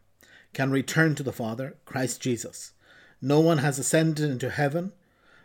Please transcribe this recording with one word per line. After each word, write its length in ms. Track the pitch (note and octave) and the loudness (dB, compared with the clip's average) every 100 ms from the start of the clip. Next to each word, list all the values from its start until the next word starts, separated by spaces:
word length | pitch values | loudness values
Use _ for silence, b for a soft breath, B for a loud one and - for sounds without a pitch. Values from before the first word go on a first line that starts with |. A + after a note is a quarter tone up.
| _ _ b b b | _ _ b b b
can 160 | - C3+ | -2 0
return 460 | C3+ B2+ - D#3+ C#3+ | 0 0 2 2 2
to 80 | |
the 100 | C3 | -4
Father, 440 | G#2 A2+ A2+ C3 - | -4 -6 -6 -10 -12
Christ 380 | - C3+ C3 - | -10 -4 -4 -4
Jesus. 520 | C3 A#2 - - - _ b b b b | -4 -4 -6 -14 -18 _ b b b b
No 200 | C3 D3 | 2 4
one 180 | D#3+ D#3+ | 6 4
has 220 | D3 C3 | 2 -2
ascended 500 | C3 D#3+ D#3+ D3+ D3+ | 2 2 4 2 -2
into 220 | B2+ B2 | -2 -4
heaven 420 | - C#3+ D#3+ F#3 - b b b b | -2 -2 -2 -6 -12 b b b b